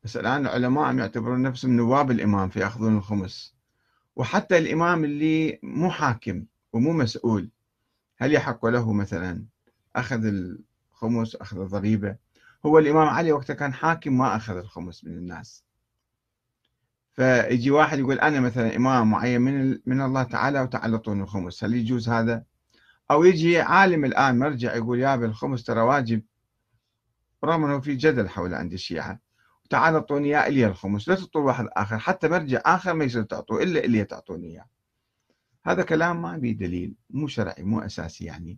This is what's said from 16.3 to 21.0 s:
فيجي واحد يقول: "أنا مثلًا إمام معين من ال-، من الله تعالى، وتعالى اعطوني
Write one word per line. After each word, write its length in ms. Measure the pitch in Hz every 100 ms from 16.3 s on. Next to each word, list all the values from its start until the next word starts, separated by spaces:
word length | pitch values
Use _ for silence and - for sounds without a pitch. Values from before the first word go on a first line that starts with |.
| _ _ _ _ _ _ _ _
فيجي 580 | - 131 123 104 123 127
واحد 280 | 147 156 139
يقول: 200 | 131 135
"أنا 200 | 151 143
مثلًا 360 | 123 120 113 -
إمام 360 | 127 127 110
معين 300 | 104 120 123
من 200 | 127 139
ال-، 200 | 135 - -
من 160 | 131
الله 220 | 135 135
تعالى، 380 | 127 - 127 143
وتعالى 340 | 127 127 117
اعطوني 280 | 113